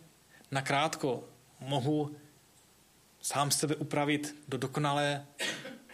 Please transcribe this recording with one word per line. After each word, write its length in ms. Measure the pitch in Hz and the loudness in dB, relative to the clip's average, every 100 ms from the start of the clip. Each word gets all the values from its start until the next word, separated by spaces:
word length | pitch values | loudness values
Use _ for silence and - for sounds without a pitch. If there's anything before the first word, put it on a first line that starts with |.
| - - - - - | -20 -20 -20 -20 -4
nakrátko 800 | 135 139 139 156 - 143 117 - - - - | -2 2 2 2 0 -2 -2 -6 -20 -20 -12
mohu 560 | 131 143 131 151 147 - - - - - - _ _ _ - - | -2 0 2 2 0 -6 -18 -20 -20 -20 -20 _ _ _ -20 -10
sám 280 | - 135 143 | -2 0 2
sebe 260 | - 147 147 | 2 2 0
upravit 600 | 143 147 147 147 - - - | 0 0 2 2 -2 -10 -8
do 100 | 131 | -4
dokonalé 680 | 127 151 147 143 147 143 - - - - - - - | -2 0 2 2 2 0 -6 -6 -6 -6 -10 -14 -18